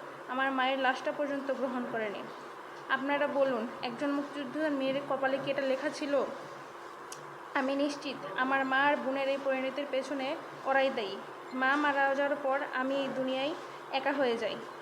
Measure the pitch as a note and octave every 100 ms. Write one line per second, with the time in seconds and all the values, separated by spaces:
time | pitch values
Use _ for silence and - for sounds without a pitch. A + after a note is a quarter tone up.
0 | - - - B3+ C4+ C4+ B3+ C4+ C4 C4
1 | - D4 D4 C#4 C4 B3 B3+ B3 A#3+ A3+
2 | G#3+ F#3+ - - - - - - - B3+
3 | C4+ C#4+ C#4+ B3 C4+ B3 A#3+ - B3+ A#3
4 | C#4+ C#4+ C#4+ D4 C4+ C#4 D#4 C#4 C4 C4+
5 | C#4+ C4+ C4+ C4+ C#4 C#4 C4+ C4 C#4+ -
6 | D4 C#4 A3 - - - - - - -
7 | - - - - - C#4+ C4 C#4 D4 C#4+
8 | D4 A#3+ F#3+ - C4 C4+ C4+ C4 C#4+ D4
9 | A#3+ C4+ C4+ C4+ C4+ C4 C4 C4 C#4+ B3+
10 | C4 C#4+ C4 E4 - - - C4+ C4+ A#3
11 | G3+ G3+ - - - C4 C4 C#4+ D4 C#4
12 | C#4 C#4 C#4+ C#4+ C#4+ C4+ D4 B3+ C4 C#4
13 | C4+ A3+ C4 C4 C#4 F4 - - - C4+
14 | C4+ C#4 C4 A3+ G#3+ - - -